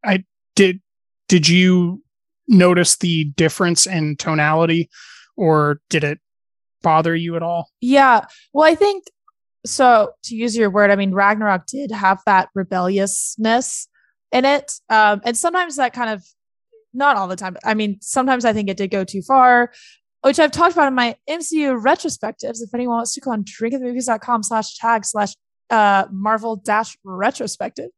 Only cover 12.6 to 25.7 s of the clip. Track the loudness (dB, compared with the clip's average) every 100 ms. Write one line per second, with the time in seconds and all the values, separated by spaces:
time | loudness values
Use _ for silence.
12.6 | -6 -4 -2 -2 -2 -4 -8 -4 -2 0
13.6 | -2 -10 -14 _ _ _ _ 0 2 0
14.6 | -4 -16 _ 2 2 2 -4 -4 -2 -2
15.6 | -4 -4 -4 -4 -8 -8 _ _ _ _
16.6 | _ _ _ -2 0 2 -2 -6 -10 -8
17.6 | -4 -2 -2 -6 -4 -2 0 0 0 0
18.6 | -4 -6 -4 -4 -6 -8 0 4 6 6
19.6 | 2 _ -20 _ _ _ 0 2 0 2
20.6 | 0 2 0 2 -2 -4 -10 -8 -4 -2
21.6 | -2 0 0 0 -2 -8 -10 -10 -12 -12
22.6 | -10 -6 -4 -4 -6 -8 -6 -6 -8 -8
23.6 | -6 -4 -6 -6 -4 -4 -2 -4 -2 -4
24.6 | -6 -6 -2 -2 -2 -4 -6 -8 _ _
25.6 | _